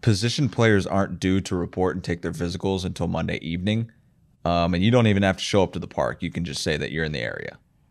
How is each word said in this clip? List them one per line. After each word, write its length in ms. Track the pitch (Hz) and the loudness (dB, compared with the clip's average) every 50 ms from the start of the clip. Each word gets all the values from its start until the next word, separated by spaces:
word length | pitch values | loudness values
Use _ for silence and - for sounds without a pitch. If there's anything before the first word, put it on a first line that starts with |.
Position 480 | - - 107 95 101 117 117 - 151 120 | 4 2 2 2 2 -2 0 0 0 0
players 380 | - - 117 113 107 98 90 | 2 4 4 6 6 4 2
aren't 320 | - 82 98 98 - 90 85 | 2 0 0 0 -2 -4 -2
due 220 | - 92 95 98 | 0 2 2 2
to 160 | 92 - 95 | 0 -2 -2
report 400 | 90 87 - - - 92 92 73 | -4 -4 -4 -2 0 0 0 0
and 80 | 92 85 | -2 -4
take 180 | - 87 85 - | -4 -6 -4 -4
their 100 | 87 85 | -6 -4
physicals 520 | 78 87 87 - 85 - 98 95 95 90 | -4 -4 -4 -4 -2 -2 0 0 0 -2
until 240 | 90 90 - 87 85 | -4 -4 -4 -4 -4
Monday 300 | 87 82 87 87 82 - | -2 -2 -2 -2 -4 -6
evening. 500 | - 76 85 87 90 101 107 113 113 - - _ _ _ _ _ _ _ _ _ _ | -6 -6 -6 -2 -2 0 0 0 -2 -4 -8 _ _ _ _ _ _ _ _ _ _
Um, 300 | 85 87 87 85 85 90 | 0 2 2 2 2 2
and 80 | 87 92 | 2 4
you 60 | 110 | 4
don't 160 | 117 127 117 110 | 6 6 6 6
even 140 | 104 98 101 | 4 4 4
have 160 | 95 95 - | 2 2 0
to 40 | - | -4
show 200 | - - 104 92 | 0 2 2 2
up 100 | 85 - | 2 0
to 60 | 87 | -8
the 100 | 85 - | -10 -8
park. 340 | - - 71 58 - - - | -4 -2 -2 -2 -2 -4 -6
You 80 | 85 | -6
can 140 | - 85 82 | -4 -4 -6
just 180 | 82 69 - - | -6 -6 -6 -2
say 140 | - 78 | -2 -2
that 160 | 73 71 53 64 | -2 -2 -4 -4
you're 120 | 80 80 | -4 -4
in 80 | 78 76 | -4 -4
the 80 | 65 | -4
area. 380 | 58 58 - 50 - - - - _ _ _ _ _ _ | -6 -6 -8 -8 -10 -12 -14 -16 _ _ _ _ _ _